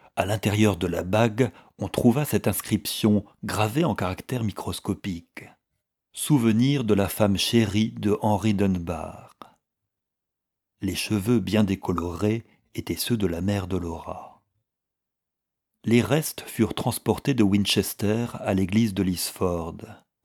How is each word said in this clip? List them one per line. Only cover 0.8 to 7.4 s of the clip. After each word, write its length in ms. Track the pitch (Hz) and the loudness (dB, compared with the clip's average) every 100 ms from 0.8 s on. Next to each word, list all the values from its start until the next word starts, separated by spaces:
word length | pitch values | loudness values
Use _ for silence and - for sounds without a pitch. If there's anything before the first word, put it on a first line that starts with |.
| 90 | -2
la 160 | 85 | -2
bague, 500 | 87 107 117 104 120 - - - | 0 2 2 2 -2 -2 -20 -10
on 100 | 98 | -4
trouva 360 | - 123 127 | 2 4 4
cette 240 | 147 104 - | 0 0 0
inscription 760 | 101 - 104 - - 110 104 - - | -4 -2 -2 -2 -2 2 2 -2 -12
gravée 400 | 107 104 107 123 | -6 -2 0 0
en 100 | 165 | 0
caractères 500 | 98 92 92 - 127 | 0 -4 -6 -6 -4
microscopiques. 1000 | 110 - - - - 92 101 85 - - - _ _ _ _ _ _ | -4 -4 -8 -8 -6 -6 -6 -8 -10 -20 -20 _ _ _ _ _ _
Souvenir 720 | - - 147 117 110 131 143 | -8 2 4 4 4 4 2
de 100 | 110 | 2
la 140 | 101 95 | 2 2
femme 280 | - 107 | 2 2
chérie 540 | 95 | 2